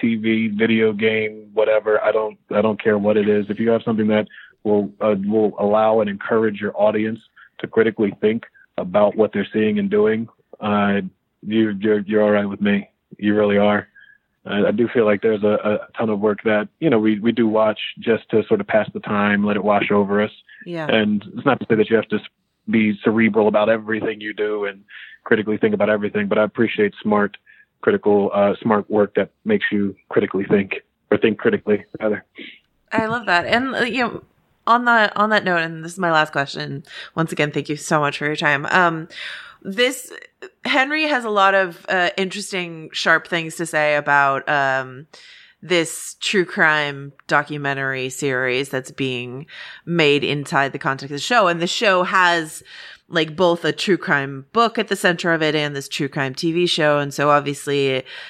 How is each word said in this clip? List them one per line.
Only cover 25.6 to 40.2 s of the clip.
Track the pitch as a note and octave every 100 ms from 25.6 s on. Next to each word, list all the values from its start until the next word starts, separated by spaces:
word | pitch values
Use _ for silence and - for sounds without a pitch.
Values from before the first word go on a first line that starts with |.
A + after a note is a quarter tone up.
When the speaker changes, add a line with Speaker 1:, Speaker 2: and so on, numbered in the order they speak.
| A2
Speaker 1:
about | G#2 G#2+
everything, | G#2+ G#2 G#2+ G2+
but | G#2+
I |
appreciate | G#2+ - A2 - G#2 -
smart, | G#2+ G#2 G2+ - _ - _ -
critical, | - G2+ G#2 G#2 G2
uh, | G2+ G2+ F#2
smart | A#2 G#2 F#2+
work | G#2+ G2+ G#2
that | F#2+ _
makes | A2 G#2 -
you | G#2 G2 - -
critically | A#2 G2+ F#2+
think, | G2+ - G2+ - _ _ -
or | G#2
think | A2+ G2+
critically, | A#2 G2+ - G#2 - -
rather. | A2 - - - - - _ _ -
Speaker 2:
I | A3 A3
love | A#3+ G3+
that. | F3 C#3
And, | A3+ C4+
uh, | -
you | A#3+ B3+
know, | A#3+ - - _ _ _ -
on | A#3+
that, | A#3+ A#3 G#3 -
on | G#3+
that | G#3+
note, | F#3 E3+
and | E3 D#3+
this | E3
is | F#3+
my | E3+
last | D#3 D3+
question. | D3 C#3 D3+ D3 C#3 - - - E3
Once | D#3+
again, | D#3+ D3
thank | D3 C#3
you | D3
so | - D#3
much | C#3+ -
for | D3
your | D3+
time. | D3+ C#3+ D#3
Um, | F#3 F3 D#3+ D#3+ - - - - -
this, | - G3 B3+ C4+ - -